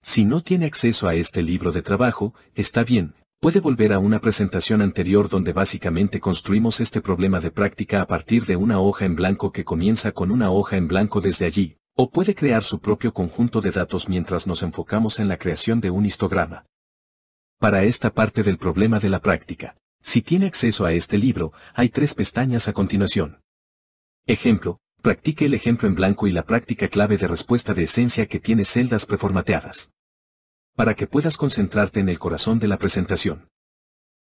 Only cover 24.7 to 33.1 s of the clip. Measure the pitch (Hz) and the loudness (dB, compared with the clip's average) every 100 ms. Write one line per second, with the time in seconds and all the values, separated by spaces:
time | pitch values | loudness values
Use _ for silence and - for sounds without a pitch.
24.7 | 87 _ _ - - - 156 151 127 - | -8 _ _ 0 0 -2 0 0 0 0
25.7 | 117 110 85 95 101 104 87 - - - | 0 0 2 2 2 0 0 -2 -4 -4
26.7 | 117 92 101 104 104 92 85 - 120 - | -4 -2 0 2 2 -2 -4 -2 -2 0
27.7 | 95 82 - 120 - 107 - - 113 98 | -2 -2 0 0 0 -4 -4 0 0 2
28.7 | - 123 113 - 101 98 92 - 87 - | 0 0 -2 -2 -4 -2 -2 0 -2 -2
29.7 | - - _ _ _ _ _ _ _ _ | -12 -14 _ _ _ _ _ _ _ _
30.7 | - 127 104 - - 160 - 143 - 98 | -2 0 0 -2 0 0 0 -2 0 -2
31.7 | 104 101 - 98 87 87 85 - 113 110 | 0 0 0 -2 -2 -4 -4 0 2 2
32.7 | 95 98 101 87 | 0 0 -2 -2